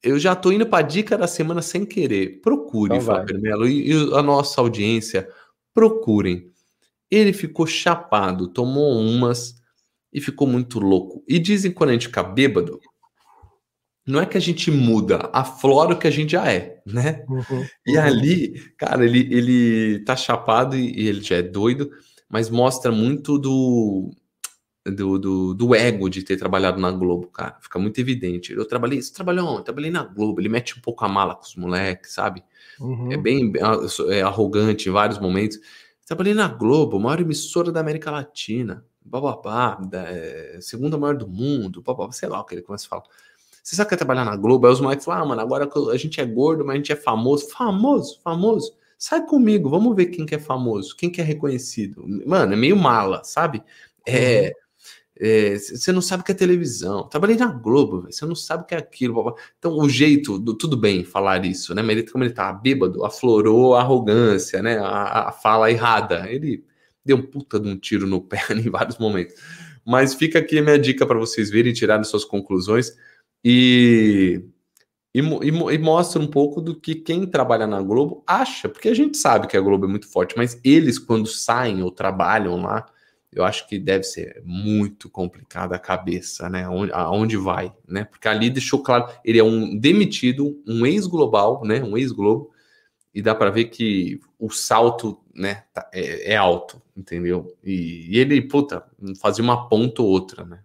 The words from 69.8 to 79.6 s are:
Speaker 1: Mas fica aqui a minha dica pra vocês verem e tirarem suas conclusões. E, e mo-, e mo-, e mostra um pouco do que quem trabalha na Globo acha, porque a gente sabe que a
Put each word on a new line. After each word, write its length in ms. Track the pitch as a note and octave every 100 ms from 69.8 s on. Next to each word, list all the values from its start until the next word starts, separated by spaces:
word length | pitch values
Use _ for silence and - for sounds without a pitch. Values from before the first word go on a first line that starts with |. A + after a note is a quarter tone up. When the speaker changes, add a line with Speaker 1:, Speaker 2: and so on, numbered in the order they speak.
Speaker 1:
Mas 300 | - B2+ C3+
fica 240 | C3 D#3 E3
aqui 200 | D#3 D#3
a 40 |
minha 160 | D3 D3
dica 280 | B2+ C3 D3
pra 120 | A#2+
vocês 300 | A2+ - G#2+
verem 220 | G#2 B2
e 20 |
tirarem 300 | A#2 G#2+ G#2+
suas 200 | G#2+ G#2 -
conclusões. 640 | G2+ G2 F#2+ F#2 A2+ B2+ - - _ _ _ A#2+
E, 880 | B2 B2+ B2 B2 A#2 A2 G2+ F#2 F2+ F2+ _ _ _ _ _ _
e 80 | A#2+
mo-, 200 | D3+ D#3
e 80 | C#3+
mo-, 200 | D#3+ D#3
e 80 | D#3
mostra 420 | D#3 D#3+ E3+ E3
um 60 | D3+
pouco 340 | C#3+ C#3+ D3
do 180 | E3 D#3
que 160 | -
quem 320 | D#3+ - E3 F#3
trabalha 400 | D3+ B2 A#2 G#2+
na 140 | G2+
Globo 400 | F#2+ A2+ D3 - -
acha, 420 | F#3+ C4 - -
porque 200 | - -
a 60 |
gente 220 | A#3 D4 -
sabe 300 | - A2+ G#2+
que 100 |
a 40 | G#2